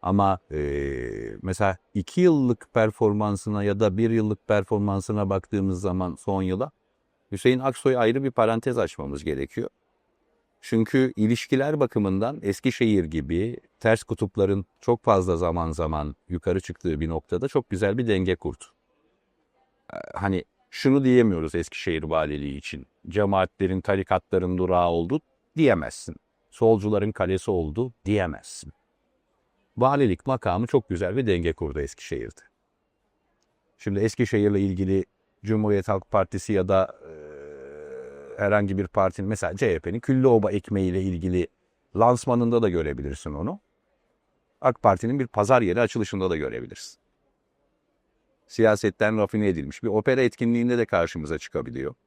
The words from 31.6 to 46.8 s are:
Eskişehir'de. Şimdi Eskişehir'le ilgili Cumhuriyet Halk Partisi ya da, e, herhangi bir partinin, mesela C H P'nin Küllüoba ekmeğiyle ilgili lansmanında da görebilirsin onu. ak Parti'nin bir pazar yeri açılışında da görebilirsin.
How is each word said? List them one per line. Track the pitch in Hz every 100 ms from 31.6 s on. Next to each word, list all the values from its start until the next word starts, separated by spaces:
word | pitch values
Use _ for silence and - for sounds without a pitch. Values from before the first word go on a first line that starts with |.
| 78 71
Eskişehir'de. | 69 - - 67 57 - _ _ _ _ _ _ _ _ _ _ _ _ _ _
Şimdi | - 98
Eskişehir'le | 110 - 120 110 104 101
ilgili | 98 92 95 95 90 _ _ _ 104
Cumhuriyet | 110 107 101 95
Halk | 98 -
Partisi | 104 95 98 -
ya | 101 92
da, | 95 95 - -
e, | 80 76 76 71 71 69 73 76 65 64 69 69 -
herhangi | 101 104 101 98
bir | 95
partinin, | - 95 - 98
mesela | 107 87 90
C | 123
H | 82
P'nin | 85 107
Küllüoba | - 131 131 117 101
ekmeğiyle | 98 - 101 95 90
ilgili | 95 87 90 90 85 _ _ _ _ 95
lansmanında | 117 123 - 120 117 117
da | 110
görebilirsin | 87 76 67 69 69 -
onu. | 73 95 196 _ _ _ _ _ _ _ _ _ _
ak | 131 123
Parti'nin | 117 95 113 139
bir | 123
pazar | - 104 131
yeri | 104 92
açılışında | 113 120 104 98 95
da | 82
görebilirsin. | 69 57 58 50